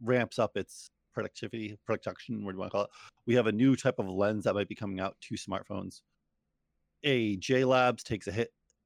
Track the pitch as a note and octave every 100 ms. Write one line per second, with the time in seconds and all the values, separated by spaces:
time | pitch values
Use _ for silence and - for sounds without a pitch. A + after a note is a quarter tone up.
0 | A#2 B2 A2+ - A2 G2+ F2+ - - _
1 | _ - G2+ - A2 A#2 G#2+ G#2 - G#2+
2 | - - - A2 G2+ F#2 F#2+ G2+ G2+ -
3 | - _ - B2 A2 G#2+ C3+ B2+ C3 A#2+
4 | F#2+ F#2 G2+ G#2+ G#2+ G2 G2 - G2+ F#2
5 | F#2+ - - G#2+ - G2 - G2 F#2+ -
6 | _ _ _ _ _ _ _ _ _ _
7 | D3 B2+ A2 G2 - B2+ C3 B2+ B2 A2+
8 | - A2 - G2+ A#2 _ _ _